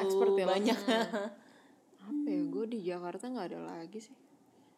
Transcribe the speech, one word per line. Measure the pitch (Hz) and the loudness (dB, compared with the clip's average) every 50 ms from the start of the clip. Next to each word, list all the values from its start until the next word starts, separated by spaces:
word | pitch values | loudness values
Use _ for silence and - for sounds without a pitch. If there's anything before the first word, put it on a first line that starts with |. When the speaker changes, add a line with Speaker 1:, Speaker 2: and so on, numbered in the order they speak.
Speaker 1:
expert | 190 196 190 190 196 196 196 | 2 2 4 4 6 6 6
ya, | 196 185 | 6 4
lo? | 180 | 4
Speaker 2:
banyak. | 190 196 208 220 233 247 | 4 4 4 4 2 2
Speaker 3:
Hmm. | - - 226 226 226 226 226 208 202 214 - - - - - - - - - _ _ _ - - 190 | 2 2 2 2 2 0 -2 -4 -4 -6 -8 -12 -20 -20 -20 -20 -20 -20 -20 _ _ _ -20 -20 -12
Speaker 1:
Apa | 202 294 294 294 277 | -8 -6 -4 -2 -2
ya, | 196 - - | 0 0 -2
gue | - - 196 226 | -2 -2 -4 -4
di | 220 240 226 180 | -4 -6 -6 -4
Jakarta | 175 180 175 175 175 175 190 233 247 | -4 -4 -4 -6 -6 -8 -8 -8 -8
nggak | 254 240 185 | -6 -6 -6
ada | 170 - 170 165 | -6 -6 -8 -8
lagi | 165 180 170 165 170 190 220 | -10 -10 -10 -12 -12 -12 -14
sih. | 220 - - - _ _ _ _ _ _ _ _ _ _ _ | -14 -16 -20 -20 _ _ _ _ _ _ _ _ _ _ _